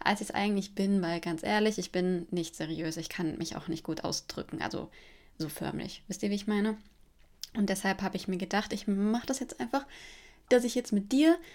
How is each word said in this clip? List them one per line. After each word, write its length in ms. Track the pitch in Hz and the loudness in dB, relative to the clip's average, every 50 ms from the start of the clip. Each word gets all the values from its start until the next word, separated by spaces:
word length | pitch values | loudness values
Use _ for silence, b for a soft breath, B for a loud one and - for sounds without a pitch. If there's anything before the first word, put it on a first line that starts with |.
als 200 | - - 208 202 | 0 2 2 2
ich 80 | 208 - | -2 -4
es 60 | - | -2
eigentlich 400 | - 202 208 208 196 190 - - | 0 2 2 2 0 -2 -4 -2
bin, 260 | - 196 196 202 196 | 0 2 4 4 4
weil 200 | 180 165 170 170 | 2 2 -2 -2
ganz 220 | 170 175 165 160 - | -2 -4 -4 -2 0
ehrlich, 360 | - 208 214 214 214 208 - | 0 2 4 4 4 2 0
ich 140 | 180 - - | -4 -2 0
bin 340 | 185 180 180 185 175 170 - | 0 2 2 2 0 -2 -2
nicht 240 | - 180 165 160 - | -2 -2 -2 -4 -4
seriös, 440 | - 165 156 160 160 160 160 160 170 | -6 -4 -4 -4 -2 -2 -4 -4 -4
ich 100 | 160 - | -6 -8
kann 300 | - - 180 160 - - | -4 -2 -2 -2 0 -2
mich 180 | 170 - - | -4 -4 -4
auch 120 | - 151 - | -6 -4 -4
nicht 160 | 160 160 - | -6 -6 -4
gut 200 | - 160 156 - | -6 -6 -4 -2
ausdrücken, 560 | - - - - _ - - - - - - | -4 -4 -4 -6 _ -10 -10 -8 -8 -6 -4
also 300 | - - - - - - B B B B B B B B B - | -4 -4 -4 -6 -8 -8 B B B B B B B B B -8
so 100 | 160 151 | -8 -8
förmlich. 540 | - - - - - - - - - - - - | -6 -6 -6 -4 -4 -4 -6 -6 -10 -12 -12 -12
Wisst 140 | 196 - - | -8 -4 -2
ihr, 80 | 202 | -2
wie 40 | 202 | -2
ich 120 | 208 202 | -2 0
meine? 300 | - 214 208 202 220 214 214 - - - _ - _ _ _ - - - _ - - - | 0 2 2 2 0 0 -4 -8 -20 -20 _ -20 _ _ _ -20 -20 -18 _ -18 -8 0
Und 140 | 226 208 185 | 0 2 2
deshalb 320 | 190 190 - 196 190 196 202 | 2 0 0 -2 0 0 -2
habe 140 | 190 - | -4 -4
ich 120 | 185 - - | -4 -4 -2
mir 80 | 190 | -2
gedacht, 380 | 180 185 185 - 202 214 - - | -2 -2 0 0 -2 0 0 -4
ich 120 | 202 - | -4 -2
mache 400 | - 202 196 202 208 220 240 - | 0 0 2 2 2 2 0 0
das 140 | - 269 - | -2 -2 -2
jetzt 200 | 254 - - - | -2 -8 -6 -6
einfach, 260 | 247 233 - 277 277 B B B B B B B B B B B B _ | -6 -2 -2 -2 -2 B B B B B B B B B B B B _
dass 140 | 247 247 240 | 6 6 6
ich 100 | 247 - | 4 0
jetzt 180 | 247 247 - - | -2 0 2 0
mit 180 | 202 196 202 | 0 0 2
dir 280 | 262 269 302 320 339 339 B B B | 4 8 8 8 8 6 B B B